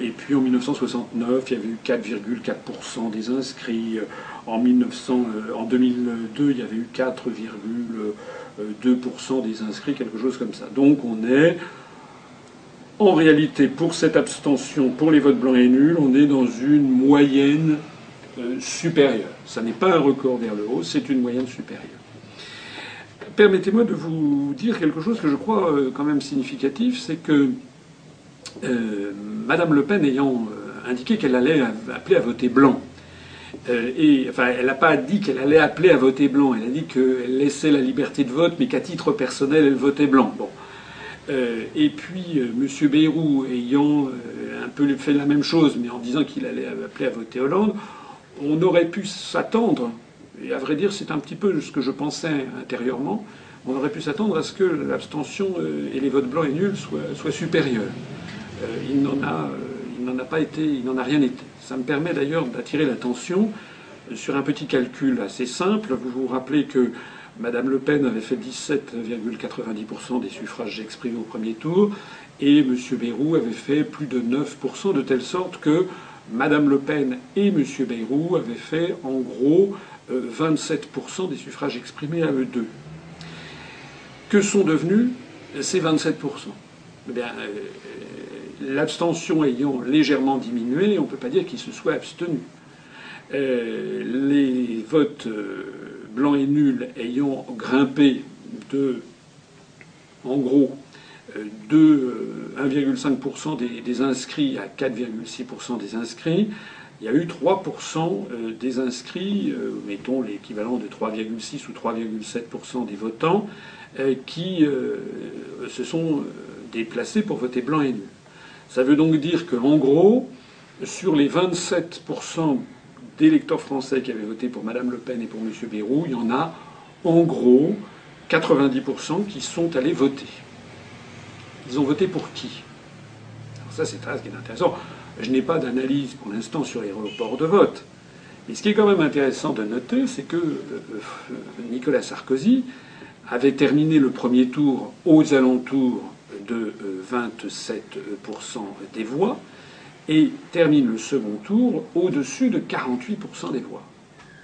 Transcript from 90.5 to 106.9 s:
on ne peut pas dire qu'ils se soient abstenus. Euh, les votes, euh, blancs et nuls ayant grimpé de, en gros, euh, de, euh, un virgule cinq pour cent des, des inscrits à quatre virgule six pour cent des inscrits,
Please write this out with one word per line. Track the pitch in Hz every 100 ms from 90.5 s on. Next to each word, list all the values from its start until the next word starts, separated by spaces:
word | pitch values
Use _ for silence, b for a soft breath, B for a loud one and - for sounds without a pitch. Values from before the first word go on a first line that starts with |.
| 120 117 139 208 196
on |
ne | 135
peut | 131
pas | 127
dire | 175 165
qu'ils | 117
se | -
soient | - 165
abstenus. | 147 - - 175 147 - - B B B B B B -
Euh, | 139 135 123 113 110 107 107
les | 107 123 139 143 135 127 120 113 107
votes, | 156 143 - 120
euh, | 107 98 95 98 - - - -
blancs | 110 143 143
et | 135
nuls | 147 143 123 123 -
ayant | 120 123 143 131 - 117
grimpé | 107 131 135 151 143 120 - - - 117 -
de, | 139 139 117 - - - - - - - - - - - - 127
en | 139
gros, | 123 139 135 - - B B B - 104
euh, | 107 110 107
de, | 151
euh, | 156 147 127 113 110 113 113 -
un | 139
virgule | 143 139 127
cinq | 147 127
pour | - -
cent | 151 147
des, | 123 117
des | 113 117
inscrits | 135 123 - - 139 110
à |
quatre | 98 - 135
virgule | 117 120 110 113
six | -
pour | 127 107
cent | - 120
des | 98 110
inscrits, | 113 - 165 175 214 B B B B